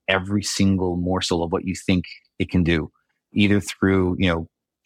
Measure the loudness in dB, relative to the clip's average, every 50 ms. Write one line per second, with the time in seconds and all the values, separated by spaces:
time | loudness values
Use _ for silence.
0 | _ 0 0 0 0 -2 -4 -4 -4 -2 -2 0 2 2 2 2 0 -2 -2 -2
1 | -2 -2 -2 -2 -2 -2 -2 0 -2 -2 -2 -4 -4 -4 -6 -6 -2 -2 0 0
2 | -2 -4 -10 -20 _ _ _ -8 -6 -2 0 0 2 2 2 0 0 -4 _ _
3 | _ _ _ _ _ _ -2 0 2 4 2 2 0 -2 -4 0 2 2 4 4
4 | 2 0 0 0 0 0 0 0 -4 -8 _ _ _ _ _ _ -8